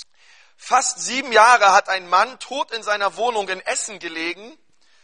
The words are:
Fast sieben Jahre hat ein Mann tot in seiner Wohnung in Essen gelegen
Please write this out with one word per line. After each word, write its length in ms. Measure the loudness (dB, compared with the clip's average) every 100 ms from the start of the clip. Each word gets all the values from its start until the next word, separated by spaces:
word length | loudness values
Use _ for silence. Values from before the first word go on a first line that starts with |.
| -20 _ _ _ _ _
Fast 420 | -2 0 0 -6
sieben 320 | -8 -6 0
Jahre 400 | 4 6 6 6
hat 180 | 4 2
ein 200 | -6 0
Mann 320 | 0 0 -4
tot 320 | -12 -8 -8
in 100 | -8
seiner 320 | -6 -2 -4
Wohnung 340 | -2 -4 -2 -4
in 120 | -8
Essen 400 | -6 -6 -8 -12
gelegen 580 | -12 -8 -8 -10 -16 -20 _ _ _ _